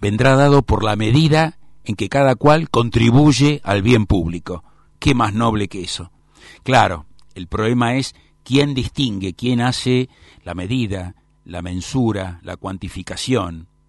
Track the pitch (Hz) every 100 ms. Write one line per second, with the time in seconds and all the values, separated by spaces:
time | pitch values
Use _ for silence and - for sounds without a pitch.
0 | 104 107 127 135 143 139 123 98 107 104
1 | 107 135 160 156 160 - - - - 104
2 | 101 139 139 127 147 156 160 120 113 113
3 | 117 127 151 123 143 151 - 101 101 123
4 | 101 98 82 87 - 87 - _ _ -
5 | 151 120 110 104 117 107 101 101 87 -
6 | 90 _ _ _ - - - 127 101 85
7 | - - - - 87 104 110 123 117 127
8 | 135 - _ _ - 131 143 127 113 -
9 | 131 98 95 - 120 120 123 - 123 127
10 | 127 _ _ _ - 85 92 131 110 95
11 | 90 - _ _ - 87 87 90 - 131
12 | 117 101 92 87 92 90 95 95 92 95
13 | 90 90 - 123 90 82 85 _